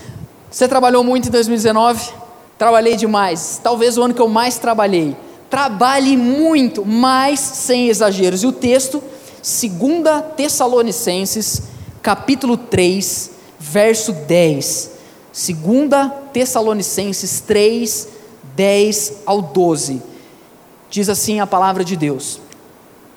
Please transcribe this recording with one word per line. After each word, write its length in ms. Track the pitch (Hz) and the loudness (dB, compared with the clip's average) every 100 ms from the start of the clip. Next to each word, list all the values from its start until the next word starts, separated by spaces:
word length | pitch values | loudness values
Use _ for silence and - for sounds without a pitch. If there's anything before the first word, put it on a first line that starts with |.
| - - - - - | -14 -18 -18 -20 -10
Você 200 | - 254 | -2 2
trabalhou 340 | 262 247 247 | 4 4 4
muito 240 | 247 254 240 | 2 0 0
em 40 | |
dois 160 | 240 226 | 0 2
mil 80 | 233 | 2
e 20 | |
dezenove? 500 | 220 214 233 226 - - - - - - | 2 4 2 0 -6 -14 -20 -20 -14 0
Trabalhei 380 | 220 226 233 | 4 4 4
demais. 680 | 226 220 208 190 165 - - | 2 2 2 0 -2 -6 -4
Talvez 380 | 226 233 240 233 | -2 2 2 2
o 40 | |
ano 120 | 247 | 0
que 80 | 240 | 2
eu 60 | 226 | 2
mais 300 | 220 247 247 | 2 0 -2
trabalhei. 580 | 240 220 202 180 156 139 - - - | -2 0 2 2 0 -6 -14 -20 -6
Trabalhe 680 | 262 277 196 247 277 269 262 | -2 -2 0 2 2 2 2
muito, 680 | 240 277 320 311 247 - | 2 2 2 4 2 0
mas 540 | 202 226 262 262 269 285 | -2 2 4 4 2 -2
sem 500 | - - - 247 240 | -4 -6 -2 0 2
exageros. 540 | 196 214 196 185 185 | 2 2 2 0 0
E 40 | 247 | -2
o 40 | |
texto, 480 | - 247 262 262 302 - - - - | 0 2 2 0 -6 -10 -18 -20 -14
segunda 800 | - - 233 175 262 339 311 302 | -8 -4 -4 -2 0 2 2 0
Tessalonicenses, 1400 | - - 294 - 247 247 233 - - 180 196 220 208 - - - - - | -2 -4 -2 0 2 2 0 -2 -2 -2 -2 -4 -4 -6 -8 -16 -18 -6
capítulo 540 | - 196 - 277 247 240 | -2 -2 0 0 0 -2
três, 720 | - 185 180 196 190 - - - - - | 0 2 2 0 -4 -8 -10 -16 -20 -18
verso 540 | 151 202 220 226 - | -4 2 2 2 -2
dez. 800 | 165 147 175 165 139 - - - - - - - | -6 0 2 4 2 -4 -6 -10 -16 -20 -20 -18
Segunda 760 | - - 160 160 247 294 277 277 277 - | -10 -8 -4 0 2 4 2 0 -4 -6
Tessalonicenses 1080 | 240 254 233 220 214 - - 202 185 190 - | -2 0 0 0 -2 -4 -4 -4 -4 -6 -6
três, 680 | - 208 214 233 233 - - - - - 139 131 | 0 2 4 2 -4 -6 -10 -18 -20 -20 -10 -2
dez 640 | 196 202 214 208 - - | 2 4 2 0 -6 -8
ao 160 | - 208 | -4 -2
doze. 640 | 160 175 175 151 139 131 - - - - - - - - - | 0 0 2 0 -4 -8 -10 -20 -20 -20 -20 -20 -20 -20 -8
Diz 180 | 202 196 | -4 -2
assim 300 | 196 - 214 | -2 -2 -2
a 80 | 196 | 0
palavra 380 | 185 190 190 | 2 2 0
de 100 | 175 | -2
Deus: 460 | 185 151 131 - - - - - - - - - | -2 -2 -4 -8 -14 -18 -20 -20 -20 -20 -20 -20